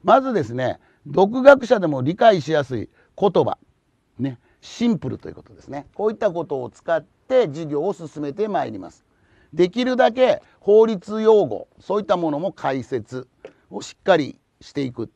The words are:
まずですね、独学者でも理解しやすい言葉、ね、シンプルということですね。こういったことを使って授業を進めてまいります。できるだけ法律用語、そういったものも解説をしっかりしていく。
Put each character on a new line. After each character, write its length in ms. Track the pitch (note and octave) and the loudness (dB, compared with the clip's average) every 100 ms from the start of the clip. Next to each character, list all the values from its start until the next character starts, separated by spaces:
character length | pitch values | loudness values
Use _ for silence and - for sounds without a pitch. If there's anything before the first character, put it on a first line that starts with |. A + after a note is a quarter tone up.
ま 160 | G3 B3+ | 4 4
ず 140 | C4+ | 4
で 100 | G#3+ | -4
す 100 | A2+ | -4
ね、 260 | B2 B2 D#2+ _ _ | -4 -4 -6 _ _
独 360 | C#3+ D3+ G3 B3+ | -4 0 0 6
学 240 | C4 C#4 | 6 6
者 140 | A3 A#3 | 4 0
で 80 | E3+ | 0
も 140 | C#3 | -2
理 140 | B2+ | -4
解 260 | F#3 A#3 F#3+ | 4 4 4
し 100 | C3 | 0
や 120 | D3+ | -2
す 140 | C3+ A#2+ | -2 -8
い 120 | - _ _ - | -8 _ _ -2
言 140 | G3+ F3 | 0 2
葉、 140 | A#2 - _ _ _ _ _ - | 0 -4 _ _ _ _ _ -8
ね、 220 | C3+ B2 _ _ | -8 -8 _ _
シ 260 | - - A#3 | -20 -4 -2
ン 100 | F#3 | -2
プ 120 | C3 | -4
ル 80 | A2 | -10
と 120 | - | -12
い 40 | |
う 20 | |
こ 80 | - | -18
と 100 | - | -20
で 80 | - | -20
す 60 | - | -14
ね。 200 | C#3 - | -14 -14
こ 140 | - G#3+ | -4 -4
う 40 | |
い 40 | |
っ 20 | G#3+ | -2
た 140 | G#3+ | -4
こ 140 | E3+ | -4
と 180 | D#3 C#3 | -6 -8
を 60 | A#2+ | -8
使 280 | _ - D#3+ | _ -4 -4
っ 60 | |
て 440 | D3+ _ _ C4 F#3+ | -4 _ _ 0 0
授 220 | C#3+ D#3+ | -4 -6
業 160 | C#3+ | -4
を 80 | F3+ | -4
進 280 | - D#3+ - | -6 -12 -10
め 120 | D3 | -10
て 140 | C#3 G#3+ | -6 -4
ま 180 | F3 | -4
い 60 | B2 | -6
り 80 | G#2 | -10
ま 120 | F2+ | -16
す。 140 | _ _ _ _ _ _ | _ _ _ _ _ _
で 160 | D#3+ F3+ | 0 0
き 140 | A#3 | 0
る 120 | B3+ | -2
だ 160 | B3+ B3 | 2 0
け 300 | A#3+ B3+ - _ _ | 4 2 2 _ _
法 260 | - G#3+ | 4 6
律 360 | A3 G3+ - G#3+ | 6 0 -8 0
用 240 | A3 G#3+ | 4 4
語、 220 | D3+ G2+ - _ | 2 -4 -12 _
そ 180 | - G3+ | -6 -4
う 20 | |
い 40 | |
っ 20 | |
た 120 | G3 F3+ | -2 -2
も 140 | E3 | 0
の 80 | D3 | -4
も 120 | F#3 | -6
解 320 | - C#3 C3+ | -6 -6 -6
説 440 | A#2 B2+ G#2 B2+ - _ - _ _ | -6 -10 -8 -14 -16 _ -20 _ _
を 120 | - | -16
し 140 | - - | -16 -8
っ 40 | |
か 140 | - E3+ | 0 0
り 220 | C3 - _ _ | 0 -10 _ _
し 120 | - | -12
て 80 | D3 | -8
い 100 | C3+ | -8
く。 200 | B2 G#2+ | -8 -12